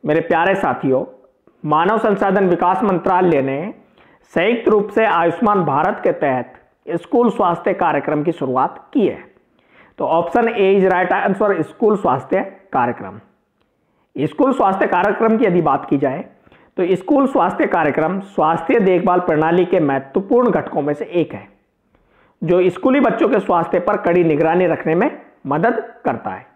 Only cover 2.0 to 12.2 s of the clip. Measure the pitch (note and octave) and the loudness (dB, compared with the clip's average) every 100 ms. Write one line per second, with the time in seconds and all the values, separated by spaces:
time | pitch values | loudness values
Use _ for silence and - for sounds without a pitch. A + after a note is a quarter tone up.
2 | A3 G3 G3 F#3+ F#3+ F3 F3+ F#3 G#3+ F3+ | 0 0 0 2 2 2 0 0 0 0
3 | F3 F#3 F#3 D3+ C3+ C3+ F#3 - _ _ | 0 2 2 2 0 -4 -8 -12 _ _
4 | _ _ _ - F#3 A#3+ - G#3+ G3+ - | _ _ _ -2 0 0 2 2 0 0
5 | A3 E3+ E3+ E3+ G#3 G#3 D#3 C#3 F3+ G#3+ | 2 2 0 0 0 2 2 0 0 0
6 | - D#3+ D3 B2+ A#2+ - _ _ - E3+ | -2 0 0 -2 -4 -16 _ _ -8 -8
7 | - - A#3+ - F#3+ E3+ - F#3 F3 D3 | -2 0 2 2 0 0 -2 -2 0 0
8 | C#3 D3+ D3+ E3 C3+ B2+ C#3+ - - C#4+ | -2 -2 -2 -4 -2 0 -2 -4 -6 -2
9 | F#3 G2+ - _ _ _ _ _ - - | 0 -2 -14 _ _ _ _ _ -20 -8
10 | C3+ D#3+ E3+ A#3+ A#3 A3+ F#3+ G3 F#3+ F3+ | -2 -2 0 0 0 2 2 4 4 2
11 | F3+ F#3+ G3+ F#3+ G#3+ F#3 D3+ - G#3+ G#3 | 0 0 -2 0 0 0 -4 -2 0 0
12 | F3+ C3 | 0 -2